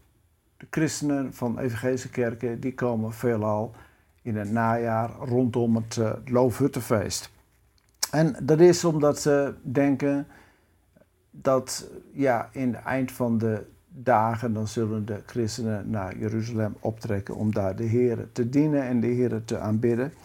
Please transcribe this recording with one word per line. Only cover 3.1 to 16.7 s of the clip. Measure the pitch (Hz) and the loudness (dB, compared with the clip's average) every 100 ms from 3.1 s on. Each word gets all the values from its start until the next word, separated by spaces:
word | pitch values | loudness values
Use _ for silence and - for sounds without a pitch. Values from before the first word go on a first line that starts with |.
veelal | 113 123 113 107 104 113 - - _ _ _ | -2 0 0 0 -2 -4 -8 -20 _ _ _
in | 123 107 | -6 -4
het | 101 | -2
najaar | 113 113 117 117 110 117 | 0 2 2 0 0 -2
rondom | - 131 123 127 120 117 113 | -6 -2 0 2 2 2 2
het, | 113 - | 0 -2
eh, | 110 - 127 | -2 -2 0
Loofhuttenfeest. | 123 127 110 135 139 113 110 92 - - - _ _ _ _ _ _ - | 4 4 4 0 0 0 0 0 -4 -10 -18 _ _ _ _ _ _ -2
En | 147 160 - | 2 2 2
dat | 139 156 | 2 8
is | 175 175 | 8 8
omdat | 170 156 147 139 | 2 2 2 2
ze | 151 143 139 - | 2 2 2 -4
denken | 127 127 143 131 139 143 143 - - _ _ _ _ _ _ _ _ | -4 2 2 2 0 0 -4 -12 -20 _ _ _ _ _ _ _ _
dat, | 147 135 131 131 - - - - | -6 0 0 0 -8 -10 -16 -12
ja, | 143 135 117 - | -2 0 0 -2
in | 135 127 | -4 -4
het | 113 | -4
eind | - 131 127 | -4 -2 -4
van | - 123 113 | -2 0 2
de | 110 107 - - _ | 0 -2 -6 -18 _
dagen, | 143 123 113 113 113 120 | -6 2 4 4 0 -2
dan | 107 107 | -2 -4
zullen | - 110 110 104 | -2 -2 -2 -4
de | 104 - | -6 -6
christenen | 127 110 113 113 107 104 | -4 -4 -4 -4 -4 -4
naar | 110 92 117 | -4 -6 -6
Jeruzalem | 110 110 110 113 107 | -4 -4 -4 -2 -2